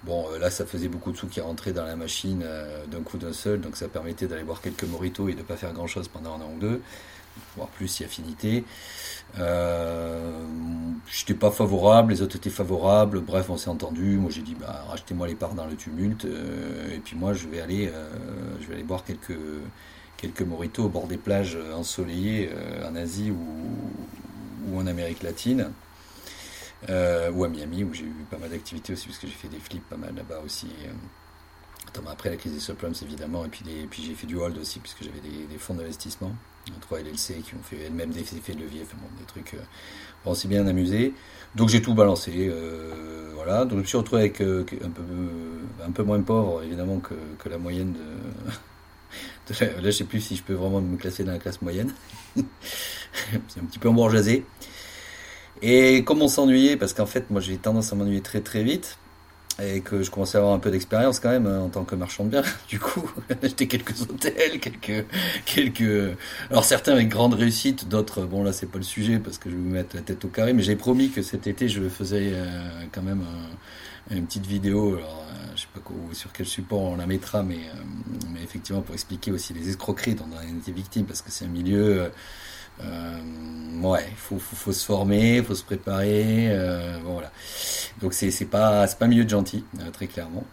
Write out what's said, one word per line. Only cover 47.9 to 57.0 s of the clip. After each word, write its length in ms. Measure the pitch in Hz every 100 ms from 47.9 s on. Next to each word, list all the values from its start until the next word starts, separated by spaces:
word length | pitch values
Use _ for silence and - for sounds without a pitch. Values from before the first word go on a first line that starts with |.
de, 1600 | 82 78 78 - - - 113 - - - - - - - - -
<laughs> 40 | -
de 100 | 117
la, 160 | 82
là, 40 | 95
je 60 |
sais 120 | 104
plus 180 | 95 107
si 140 | - 92
je 80 |
peux 100 | -
vraiment 260 | 95 95 98
me 160 | 92 90
classer 280 | 92 90
dans 80 | 95
la 80 | 87
classe 200 | 87 90
moyenne. 280 | 90 90 127 277 -
<laughs> 220 | - - -
C'est 1200 | - - - - - - - - - 107 - -
un 60 | 85
petit 140 | -
peu 100 | 117
embourgeoisé. 560 | 117 113 113 101 131 - - - - - - - - - - - -
Et 400 | 107 127 131 131
comme 180 | 120 151
on 60 | 147
s'ennuyait, 500 | - 139 131 135 143
parce 160 | 98
qu'en 140 | -